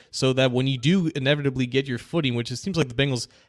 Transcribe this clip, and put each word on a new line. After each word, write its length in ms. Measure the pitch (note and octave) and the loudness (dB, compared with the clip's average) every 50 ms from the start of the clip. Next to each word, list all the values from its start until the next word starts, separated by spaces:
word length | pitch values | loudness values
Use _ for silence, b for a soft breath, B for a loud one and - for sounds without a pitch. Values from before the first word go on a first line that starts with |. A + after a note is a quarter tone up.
| B B | B B
so 220 | B - C3+ C3 B2+ | B 0 2 2 4
that 180 | C3 C3 B2+ | 4 2 2
when 160 | A#2+ B2+ C3 | 2 2 0
you 100 | C3+ C3+ | 0 0
do 340 | B2 A#2 D3+ F#3 G3 E3+ D#3+ - | 0 2 2 4 4 2 0 -2
inevitably 500 | D3 C3 C3+ D3 D3 C#3 C#3 B2+ C3 B2+ | -2 0 0 0 2 0 -2 0 -2 -2
get 220 | B2 B2 C3+ C#3 | 0 0 -2 0
your 120 | C#3 B2 A2+ | 0 -6 -8
footing, 360 | - - - E3+ D3+ C3 A#2+ | -6 -4 -4 -2 0 0 0
which 160 | A#2+ A#2 - | -2 -2 -4
it 60 | B2+ | -6
seems 200 | - - G3 F3+ | -6 -6 -4 0
like 120 | E3 C#3+ B2 | 0 -2 0
the 60 | A#2 | 0
Bengals 320 | B2+ C#3 C#3+ C3 A#2 - - b b b | -2 0 0 0 -4 -4 -8 b b b